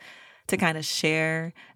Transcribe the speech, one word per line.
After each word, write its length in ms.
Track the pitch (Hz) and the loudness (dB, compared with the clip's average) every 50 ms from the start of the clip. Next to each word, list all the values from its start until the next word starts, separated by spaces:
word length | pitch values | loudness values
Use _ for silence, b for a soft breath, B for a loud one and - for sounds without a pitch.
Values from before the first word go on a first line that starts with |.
| B B B B B B B B B | B B B B B B B B B
to 120 | - 202 190 | -4 0 2
kind 180 | 196 165 160 | 2 2 2
of 80 | 156 147 | 0 -4
share, 680 | - - - - 156 156 160 160 160 160 160 165 170 B B B B B | -4 -2 0 0 2 2 2 2 2 0 -2 -4 -6 B B B B B